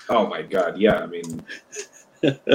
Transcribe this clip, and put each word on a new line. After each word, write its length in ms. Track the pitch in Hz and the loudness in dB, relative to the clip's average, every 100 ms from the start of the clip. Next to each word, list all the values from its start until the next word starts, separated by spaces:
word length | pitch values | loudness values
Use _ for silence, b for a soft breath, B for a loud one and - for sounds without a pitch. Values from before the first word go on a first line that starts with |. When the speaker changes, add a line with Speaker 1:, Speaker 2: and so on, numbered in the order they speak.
| - | -2
Speaker 1:
Oh 180 | 120 98 | 0 0
my 140 | 82 | -4
God, 360 | 82 95 85 90 | -4 -2 -2 2
yeah. 200 | 104 90 | 2 2
I 60 | 85 | -2
mean, 340 | 85 82 80 - B _ - - _ _ - | -10 -10 -12 -14 B _ -18 -18 _ _ 0
Speaker 2:
<laughs> 140 | 147 135 - | 0 0 4